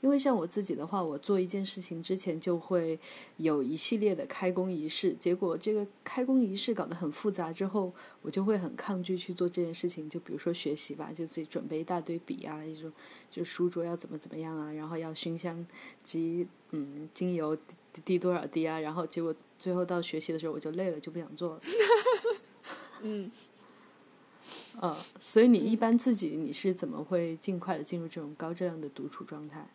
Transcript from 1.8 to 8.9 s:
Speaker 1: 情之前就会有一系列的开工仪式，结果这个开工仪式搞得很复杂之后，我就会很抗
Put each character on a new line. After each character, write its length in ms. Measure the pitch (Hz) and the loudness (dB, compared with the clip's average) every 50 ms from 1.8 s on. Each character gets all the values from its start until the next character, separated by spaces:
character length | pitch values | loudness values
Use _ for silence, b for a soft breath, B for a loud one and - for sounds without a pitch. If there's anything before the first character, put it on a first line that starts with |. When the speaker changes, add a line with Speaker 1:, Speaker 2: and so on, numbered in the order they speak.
Speaker 1:
情 220 | 180 - 170 165 170 | -6 -6 -6 -6 -2
之 140 | - 185 185 | -2 -2 -2
前 220 | - 190 160 160 | 0 -2 -2 -2
就 200 | 165 185 175 170 | 0 0 0 0
会 400 | 165 - 190 175 165 165 160 156 B B B B B B B B | 0 2 2 2 4 2 -2 -2 B B B B B B B B
有 260 | 160 160 151 147 135 | 2 4 4 4 4
一 120 | 123 156 | 2 0
系 220 | 160 - - 240 220 | 0 2 2 2 4
列 160 | 208 208 190 | 4 4 4
的 120 | - 185 | 2 -2
开 260 | - - - 190 180 | -6 -4 0 0 2
工 180 | 180 180 180 185 | 2 2 0 0
仪 180 | 185 160 151 156 | 0 -2 -2 -2
式， 260 | - - - 185 175 | -2 2 2 2 2
结 200 | - - 175 175 | 2 2 2 2
果 240 | 180 202 180 165 165 | 2 2 0 0 0
这 160 | - 214 214 | 0 2 2
个 140 | 214 202 202 - - - | 2 0 -2 -6 -12 -12
开 220 | - - - 247 | -6 -2 0 2
工 140 | 254 269 262 | 6 6 6
仪 160 | 247 196 190 | 6 4 2
式 180 | 196 - - 226 | 0 0 0 0
搞 120 | - 175 | 0 0
得 80 | - 170 | -2 -2
很 160 | 170 180 151 | -2 -2 -4
复 200 | 151 - - 214 | -4 0 0 0
杂 220 | 190 - 175 160 165 | 0 0 -2 -4 -2
之 120 | - 190 | -2 -2
后， 280 | 196 190 208 190 180 180 B B B B B | 0 2 2 0 0 -4 B B B B B
我 80 | - 156 | -8 -4
就 140 | - 190 196 | -2 0 2
会 140 | 202 214 202 | 4 2 2
很 180 | 180 156 - | 2 -2 -6
抗 260 | - - - | -6 -4 -2